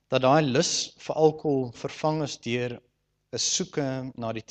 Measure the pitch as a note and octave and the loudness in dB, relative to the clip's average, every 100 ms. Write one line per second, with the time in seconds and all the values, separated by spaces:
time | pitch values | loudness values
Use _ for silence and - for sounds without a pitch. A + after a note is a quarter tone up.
0 | _ C3 B2+ D3+ D3 B2 F3 - - - | _ 2 6 6 4 2 0 -2 -6 -10
1 | - D3+ D#3 D3+ D#3 C3+ B2 - C#3 - | -6 4 4 4 0 0 -2 -6 -10 -4
2 | D#3 D#3 C#3+ - A#2 A#2+ B2 A#2 - _ | -2 0 -2 -6 -4 -2 -2 -8 -16 _
3 | _ _ _ A#2+ - - F#3 - C#3 C3 | _ _ _ -4 -2 -2 -2 -4 -4 -4
4 | C3 B2 A2+ A2+ - | -6 -8 -6 -6 -6